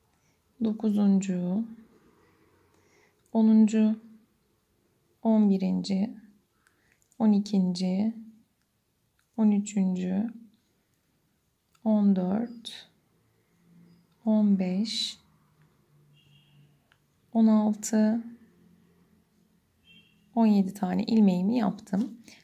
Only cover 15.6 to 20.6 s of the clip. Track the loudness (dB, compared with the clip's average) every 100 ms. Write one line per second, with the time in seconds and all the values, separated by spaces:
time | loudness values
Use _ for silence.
15.6 | _ _ _ _ _ _ _ _ _ _
16.6 | _ _ _ _ _ _ _ 2 4 4
17.6 | 2 -2 -4 0 0 0 -6 -16 _ _
18.6 | _ _ _ _ _ _ _ _ _ _
19.6 | _ _ _ -20 _ _ _ 0 2 4